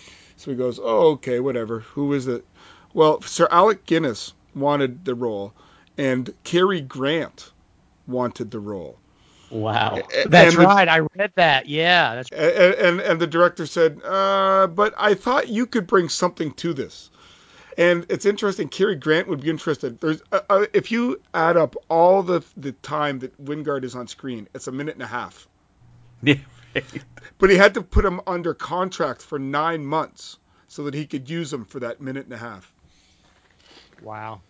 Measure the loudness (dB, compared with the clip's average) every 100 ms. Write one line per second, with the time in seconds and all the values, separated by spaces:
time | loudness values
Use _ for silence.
0 | -20 -20 _ _ -10 -4 -4 -4 -2 2
1 | 4 2 -2 -4 -2 -4 -6 -8 -10 -6
2 | -4 -4 -4 -8 -10 _ -20 -20 _ 2
3 | 2 2 -4 0 2 4 4 2 -2 -2
4 | 0 -6 -12 -18 _ -4 -2 0 -2 -4
5 | -8 -4 -4 -4 -8 -14 _ _ _ -6
6 | -2 -2 -6 -12 -4 0 2 0 -6 -6
7 | -4 -4 -6 -12 -20 _ _ _ _ _
8 | -8 -4 -4 -6 -10 -10 -10 -12 -12 -18
9 | _ _ _ _ _ -6 -2 0 0 -2
10 | -4 -2 4 8 8 8 8 8 6 4
11 | 0 -4 -4 2 4 4 0 0 4 4
12 | 2 -2 -8 0 2 6 6 6 2 2
13 | 0 -2 0 2 2 2 -6 0 0 0
14 | -4 -2 0 2 2 4 2 2 0 0
15 | 0 2 0 -2 -2 -4 -2 -2 0 0
16 | 0 -2 -4 -4 -8 -6 -8 -6 -10 -14
17 | -20 _ -20 -20 _ -20 -14 0 2 2
18 | -2 -2 0 0 -2 -4 -8 -2 -2 0
19 | 0 0 0 -4 -4 -4 -4 -4 -6 -4
20 | -4 -4 -2 -4 0 2 2 0 0 -2
21 | -2 -4 -6 0 2 4 2 -2 -2 4
22 | 6 6 2 -2 -4 -12 -12 -12 -6 -4
23 | -2 -4 -10 -14 -10 -8 -4 -4 -6 -10
24 | -14 -14 -12 -12 -12 -14 -12 -8 -8 -10
25 | -10 -10 -10 -16 _ _ _ _ _ _
26 | _ _ 0 0 -2 -20 -10 -8 -8 -12
27 | -18 -20 -20 _ 4 6 6 4 0 2
28 | 2 -2 -6 -4 -4 -6 -6 -4 -4 -4
29 | -4 -6 -10 -8 -4 -2 -2 -2 -4 -4
30 | -4 -10 -20 -20 _ _ _ -12 -8 -8
31 | -8 -10 -8 -8 -6 -8 -10 -10 -10 -10
32 | -10 -10 -12 -14 -14 -16 -20 _ _ _
33 | _ _ _ _ _ _ _ -20 _ _
34 | -18 -14 -14 -16